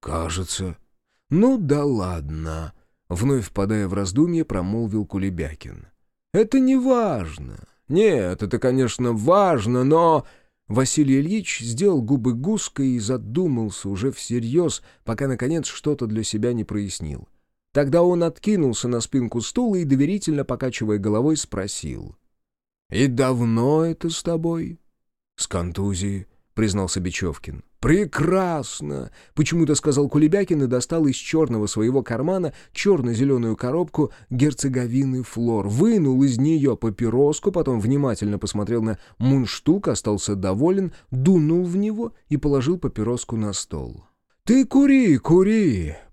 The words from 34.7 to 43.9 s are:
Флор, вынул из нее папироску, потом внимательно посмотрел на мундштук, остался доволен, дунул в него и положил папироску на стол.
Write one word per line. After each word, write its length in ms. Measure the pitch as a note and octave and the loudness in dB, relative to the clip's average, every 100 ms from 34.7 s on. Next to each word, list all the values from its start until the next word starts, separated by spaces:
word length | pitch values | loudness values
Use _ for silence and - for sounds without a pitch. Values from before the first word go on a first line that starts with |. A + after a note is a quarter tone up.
| B2+ A#2+ B2 C3+ B2+ | -2 0 0 0 -2
Флор, 460 | B2 - A#2 A2 G2 | -6 -4 0 0 0
вынул 560 | G#2+ G#3 A3 D3 C3 | 2 4 4 4 4
из 160 | C#3 A#2 | 4 4
нее 360 | C#3 D#3+ C3+ A#2 | 2 4 2 0
папироску, 760 | A2+ G2+ A#2 A#2 C#3+ D3+ G3+ | -2 -2 0 4 2 2 0
потом 280 | F#3 D3 A#2+ | 0 0 0
внимательно 600 | G#2 C#3 C#3 G#2+ G#2 G#2 | 2 2 0 -2 -2 -2
посмотрел 420 | G#2 G#2 G2+ A#2 | -4 -4 -2 -2
на 160 | A2+ G#2+ - _ | -2 -4 -10 _
мундштук, 720 | B2 C3+ A#2+ - - F#3 F#3+ | 2 2 0 -4 0 0 0
остался 460 | A#2 - G#2 - G2+ | -2 -2 -2 -2 -2
доволен, 580 | F#2+ F#2+ D#3 G3 F#3 - _ | -2 0 2 0 -2 -8 _
дунул 520 | B2+ C#3 F#3 D3+ E3+ F3+ | 0 4 4 4 2 0
в 120 | F3+ | -2
него 360 | G#3 G#3+ A3+ - _ | -2 -4 -8 -10 _
и 80 | D3 | -2
положил 420 | D3 C#3 B2+ F3+ | 2 0 2 -2
папироску 560 | C3 - G#2+ A#2+ - A2+ | -4 -4 -4 -4 -4 -4
на 180 | G#2+ | -4
стол. 520 | G2 - D#2 B1 | -6 -8 -10 -10